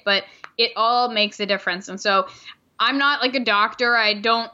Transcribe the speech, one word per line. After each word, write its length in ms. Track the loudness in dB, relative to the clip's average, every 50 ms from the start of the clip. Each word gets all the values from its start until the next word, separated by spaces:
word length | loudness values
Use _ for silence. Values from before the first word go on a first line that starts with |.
| 0
but 200 | 0 0 0 -2 -6 -14 -20 -20 -8 _ -2
it 140 | -2 -2 0
all 360 | 0 0 0 2 2 0 0
makes 280 | 0 0 -2 -2 -2 -4
a 80 | -4
difference. 420 | -2 -2 -2 -2 -4 -4 -4 -6 -10
And 120 | -10 -4
so 280 | 0 2 2 2 2 0 -6 -18 -20 -20 -20 _ _ _ _ -2
I'm 180 | 0 0 2 2
not, 220 | 2 0 0 0
like, 140 | 0 -2 -2
a 100 | 0 0
doctor. 500 | 2 2 2 2 0 0 0 0 2 2
I 200 | 2 2 2 0
don't 360 | 0 0 0 0 0 -2 -6